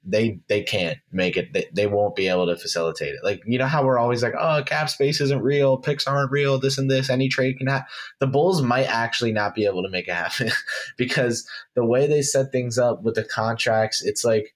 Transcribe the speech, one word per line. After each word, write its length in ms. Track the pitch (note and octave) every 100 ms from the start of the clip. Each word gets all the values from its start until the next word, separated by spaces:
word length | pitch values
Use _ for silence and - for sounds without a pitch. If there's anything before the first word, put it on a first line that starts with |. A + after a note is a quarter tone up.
| F#2+
they, 320 | G2+ A#2 F#2 _
they 120 | G#2
can't 380 | G#2 G#2 E2+ D#2 _
make 240 | F#2 F2+ F2+
it. 160 | -
They, 120 | G2 -
they 140 | F#2 G#2
won't 280 | G2+ G#2 F#2
be 120 | F#2+
able 180 | F2+ F2
to 120 | E2+
facilitate 560 | - E2+ E2 D#2 D2+ C#2
it. 60 |
Like, 180 | G2 G2 G#2+
you 100 | B2
know 80 | C3+
how 180 | D3+
we're 140 | C3+ B2
always 240 | A#2+ A#2+
like, 140 | A#2+ -
"Oh, 240 | E3 D3+
cap 260 | C#3+ D3+ D#3
space 300 | - C#3 D3+
isn't 220 | C#3+ C#3
real, 360 | B2 C#3+ C#3 C3
picks 280 | D3+ C#3+ -
aren't 260 | C#3+ C3+
real, 280 | C#3 C#3+ C3+
this 180 | C3+ C3+
and 140 | C3+
this, 180 | C3+ C3
any 180 | B2+ C3
trade 280 | C3 C3 C3+
can 100 | C3
ha-," 180 | C3+ - - - -
the 80 | C3+
Bulls 340 | C3 E3+ F3+
might 240 | B2 B2 C3+
actually 460 | A2+ A#2 - A#2
not 240 | G#2+ G#2 G#2+
be 100 | G#2
able 160 | F#2
to 80 | F#2+
make 180 | F#2 F2
it 60 |
happen 380 | F2 E2 - A#2 - -
<laughs> 240 | - - -
because 500 | B2 - B2 A#2 - - -
the 120 | - A#2
way 200 | B2 C#3+
they 160 | D3
set 300 | C3+ C#3 C3+
things 260 | B2+ B2 A#2
up 240 | B2 G2+
with 140 | A2 A2+
the 80 |
contracts, 800 | G#2+ - A2+ A2+ - A2 A2 - -
it's 180 | G#2
like 300 | A#2+ A2 G#2+